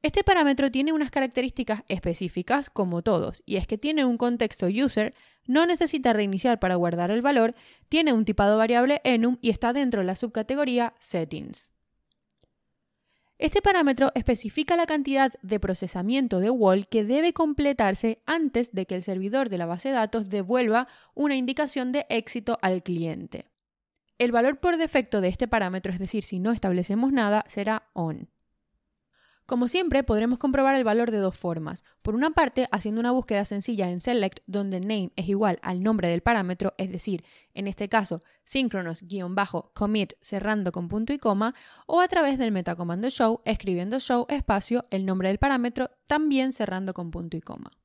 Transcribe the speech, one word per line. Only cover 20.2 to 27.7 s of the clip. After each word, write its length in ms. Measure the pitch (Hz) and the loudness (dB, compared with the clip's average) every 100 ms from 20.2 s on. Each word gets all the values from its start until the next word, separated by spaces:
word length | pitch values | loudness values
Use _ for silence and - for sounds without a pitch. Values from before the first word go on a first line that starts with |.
| 196 | -2
devuelva 580 | 208 185 247 240 226 262 - _ | -4 0 2 4 2 0 -12 _
una 200 | - 294 | -2 0
indicación 560 | 269 247 269 294 277 254 | 0 -2 -2 -2 -2 -2
de 160 | 269 - | -2 -2
éxito 480 | 226 226 240 220 233 | -4 -4 -8 -4 -2
al 220 | 190 185 | 0 -2
cliente. 640 | 170 170 165 156 - - - _ _ _ _ _ _ _ | -2 -4 -4 -6 -10 -14 -16 _ _ _ _ _ _ _
El 120 | 240 | 2
valor 300 | 233 254 277 | 4 2 2
por 160 | 359 339 | 0 0
defecto 440 | 320 285 233 208 | 2 0 0 0
de 80 | 185 | 0
este 200 | 185 240 | 0 0
parámetro, 420 | 226 185 185 190 | 0 0 -4 -6
es 80 | 180 | -6
decir, 240 | 190 220 | -4 -4
si 160 | - 185 | -4 -4
no 140 | 196 | -2
establecemos 600 | 226 190 180 175 202 269 | 0 0 0 0 0 2
nada, 320 | 269 208 208 - | 2 2 0 -2
será 400 | - 202 | -6 -4